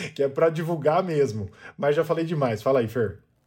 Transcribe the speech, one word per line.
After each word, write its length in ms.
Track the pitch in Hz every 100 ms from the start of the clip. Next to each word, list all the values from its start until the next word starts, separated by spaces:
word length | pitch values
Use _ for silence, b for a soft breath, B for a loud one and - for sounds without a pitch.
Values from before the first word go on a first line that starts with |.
| 175
Que 120 | -
é 40 | -
pra 220 | 143 165
divulgar 540 | 156 165 165 151 165
mesmo. 440 | 185 151 131 107 98 B B -
Mas 180 | 139
já 80 | 147
falei 200 | 160 165
demais, 380 | 165 160 131 107
fala 180 | 131 135
aí, 80 | 113
Fer. 300 | 127 104 - _ _